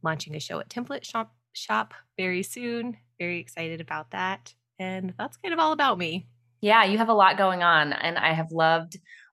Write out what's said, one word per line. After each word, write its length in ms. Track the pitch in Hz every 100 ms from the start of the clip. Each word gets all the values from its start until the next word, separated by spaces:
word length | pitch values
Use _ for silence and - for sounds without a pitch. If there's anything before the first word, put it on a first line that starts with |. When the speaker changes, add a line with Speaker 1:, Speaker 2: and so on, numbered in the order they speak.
Speaker 1:
launching 340 | 160 156 - 151
a 40 |
show 200 | - 82
at 100 | -
Template 360 | - 247 277 -
Shop, 280 | 226 226 _ _
Shop 400 | - - 214 220 - _ -
very 260 | 185 180
soon. 540 | 196 247 240 233 240 226 _ -
Very 200 | 175 175
excited 420 | 170 - 165 165
about 300 | 165 156 156
that. 420 | 190 185 190 - _ _ -
And 340 | 185 190 185 180
that's 200 | 254 -
kind 160 | 381
of 60 | 330
all 120 | 311
about 260 | 311 277 190
me. 300 | 165 175 - _ _ -
Speaker 2:
Yeah, 220 | 208 220
you 140 | 196 214
have 120 | 226
a 40 |
lot 240 | 214 190 160
going 260 | 190 180
on. 300 | 175 165 147
And 240 | - 165 170
I 160 | 151
have 180 | 160 160
loved 460 | 165 160 165 165 - _ - -